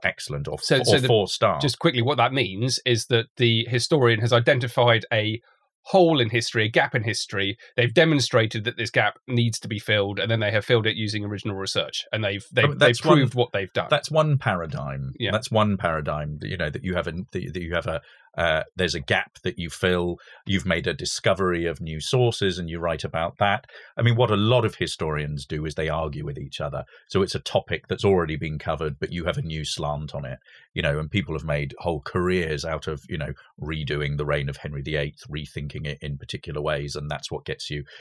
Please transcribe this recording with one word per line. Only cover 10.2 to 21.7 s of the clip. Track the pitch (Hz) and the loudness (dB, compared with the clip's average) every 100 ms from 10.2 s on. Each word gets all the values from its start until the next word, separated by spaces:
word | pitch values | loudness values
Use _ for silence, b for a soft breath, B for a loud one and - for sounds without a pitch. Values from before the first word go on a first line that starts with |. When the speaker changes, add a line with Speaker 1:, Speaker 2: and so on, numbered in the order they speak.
| 104 | 0
Speaker 2:
then | 113 | 2
they | 107 | 2
have | 107 - | 0 2
filled | 120 107 | 2 2
it | 104 | -2
using | 107 104 | -2 -4
original | 104 101 107 98 | -4 -6 -6 -6
research. | 95 104 73 - - | -4 -4 -4 -6 -6
And | 110 | -4
they've, | 104 101 - | -2 -4 -2
they've, | - 139 | 2 2
Speaker 1:
I | |
mean, | 135 | 6
that's | 139 117 | 4 4
Speaker 2:
they've | 160 | 6
proved | 151 123 | 6 6
Speaker 1:
one, | 123 | 2
Speaker 2:
what | 117 | 0
they've | 101 98 | 0 -2
done. | - 87 | -4 0
Speaker 1:
that's | 147 - | -2 0
one | 156 156 139 | 2 4 2
paradigm. | 123 92 82 73 71 69 67 65 | 2 -2 -4 -6 -8 -8 -8 -4
Speaker 2:
Yeah. | 107 | -2
Speaker 1:
That's | 104 - | -2 2
one | 110 104 98 | 2 4 2
paradigm | 87 80 76 76 76 76 | 0 0 -2 -4 -4 -6
that, | 98 | -8
you | 92 | -4
know, | 78 | -4
that | 71 | -4
you | 92 90 | -4 -2
have | 85 | -2
a, | 82 92 | -6 -8
that, | 95 87 | -8 -8
that | 87 | -8
you | 85 | -4
have | 85 82 | -2 -2
a, | 80 b b b - | -6 b b b -2
uh, | 82 78 - - | 0 0 -2 -2
there's | 90 | -2
a | 80 | -2
gap | 69 95 101 - | 0 -2 -2 -8
that | 95 - | -8 -6
you | 85 | -10
fill. | - 92 90 87 85 B B - | 0 2 2 0 -4 B B -2
You've | 98 | -2
made | 80 85 - | 0 0 0
a | |
discovery | 76 - - - 95 95 87 | -4 -6 -2 0 2 0 0
of | 85 | -2